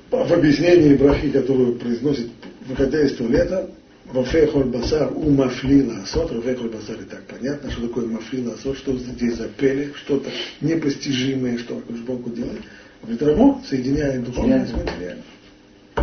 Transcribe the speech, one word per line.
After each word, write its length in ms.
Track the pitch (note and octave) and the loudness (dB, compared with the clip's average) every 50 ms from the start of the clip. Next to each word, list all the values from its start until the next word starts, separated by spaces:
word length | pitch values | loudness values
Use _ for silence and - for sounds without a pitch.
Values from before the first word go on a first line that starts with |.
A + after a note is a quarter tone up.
| - - | -8 -4
в 220 | - - - C#3 E3+ | -2 -2 2 2 4
объяснении 600 | E3 C#3+ D3+ C#3 C3+ D#3+ F3 F3 F3 D3+ D3 C#3 | 4 6 4 4 4 6 6 8 8 8 8 8
брахи, 340 | B2 C3+ C#3+ C#3+ - D3+ C#3+ | 8 6 6 4 4 0 0
которую 460 | - C3+ A#2+ C3+ C3 B2+ B2 A#2+ A#2 | 2 2 2 2 2 2 2 2 0
произносит, 540 | - - A#2+ A#2 - B2+ D3 C3+ A#2+ A#2 - - - - - - - - | -2 -2 -4 -4 -2 0 -2 -2 -2 -4 -8 -12 -16 -18 -20 -20 -18 -14
выходя 340 | B2+ C3 B2+ C#3 B2 C#3 D#3 | -8 -2 -2 0 0 2 2
из 140 | D3 C3 - | 2 2 0
туалета, 540 | - A#2+ A2+ C3+ E3 F3 F3 F3+ F#3+ - - - - - _ - - - - A#2 | -2 0 2 2 2 2 2 0 -4 -4 -6 -10 -18 -20 _ -20 -20 -18 -6 -4
"Рофе 320 | B2+ B2+ - D#3 D#3+ D3+ | -2 -2 2 4 4 4
холь 180 | D3 - C#3+ C3 | 4 4 2 0
басар 460 | A#2+ A#2+ A#2+ A#2 - D#3 D3+ C#3 B2 - | 0 -2 -2 -2 0 0 0 0 -2 -2
у 160 | - D#3+ D3+ | -2 2 4
мафли 500 | C#3 C3+ C3+ B2 - - C3 C3 C#3 C#3 | 4 4 4 2 0 -2 2 4 6 6
лаасот". 500 | B2 A2+ G#2 G2 G2 - - D3+ E3 - | 6 4 -2 -6 -8 -4 -2 -2 -2 -2
"Рофе 240 | B2+ A#2 A#2+ B2+ B2+ | -4 -4 -2 -4 -4
холь 140 | B2 A#2 A2+ | -4 -4 -6
басар" 280 | G#2+ G#2 G#2+ A2 A2 G2+ | -8 -8 -10 -10 -12 -12
и 40 | G#2 | -12
так 180 | - G#2 G2 - | -14 -16 -16 -16
понятно, 480 | - A2 G#2+ A2+ C3+ D3 C#3+ C3 A#2 | -16 -12 -8 -6 -6 -6 -6 -8 -8
что 160 | A2+ A#2+ A#2 | -8 -6 -6
такое 180 | A#2 - B2 A2+ | -4 -4 -4 -4
мафли 360 | A2 A2+ A2 - - C3 B2+ | -4 -6 -6 -6 -6 -6 -6
лаасот, 360 | B2 A#2 A2 - - C3+ C3+ | -6 -6 -8 -6 -6 -8 -8
что 180 | - - C#3 B2+ | -4 -4 -4 -4
здесь 400 | B2 A#2+ B2 A#2+ - B2 A#2 A#2 | -4 -6 -8 -6 -2 -2 -2 -2
за 120 | A2+ A2 | -2 -6
пеле, 460 | G#2 - - C#3 C3+ C3+ C#3 D3 C#3+ - | -8 -4 0 0 2 2 0 -2 -6 -8
что-то 340 | - - - C#3+ C3+ - B2+ - - - - - - | -10 -4 -2 -2 -2 -2 -4 -8 -8 -10 -10 -8 -4
непостижимое, 960 | C#3+ D3+ E3 D#3+ D3+ C#3+ C3+ - - D3 C3 B2 B2+ C3+ C3+ C3 B2+ B2 A#2 | -2 -2 0 0 0 -2 -4 -2 -4 -4 -2 -2 -2 -2 -2 -2 -2 -2 -2
что 200 | A#2 - - B2+ | -4 -6 -8 -10
Акадош 240 | A#2 - - A#2 A#2 | -10 -10 -10 -12 -10
Барух 220 | A#2 B2+ B2+ A#2+ A#2+ | -8 -8 -8 -6 -6
Ху 60 | A#2+ | -8
делает. 320 | A2+ A2+ B2+ - - - - - - - - - - - | -8 -6 -6 -8 -8 -10 -12 -16 -20 -20 -20 -20 -20 -18
А 40 | - | -10
говорит, 160 | - A#2 - D3 | -8 -4 0 2
Рамо 400 | D3 D3+ G3+ B3+ C#4+ C4+ - - | 2 4 6 6 4 4 2 -4
соединяет 560 | - C#3 B2+ A#2+ C3 C#3 D3+ D3 C#3 C3+ B2+ A#2 | -4 -4 -2 0 0 0 0 0 -2 -2 -2 -4
духовное 420 | B2 B2 - - C3 C3 C3 B2+ | -4 -4 0 2 2 2 2 0
с 80 | - A2+ | -2 -4
материальным. 500 | F#2 F2+ - F2 F2 F2 F2 F2 - - - - - - - - - _ _ _ _ _ _ - - | -6 -4 -6 -6 -6 -8 -10 -12 -14 -16 -20 -20 -20 -20 -20 -20 -20 _ _ _ _ _ _ -4 -4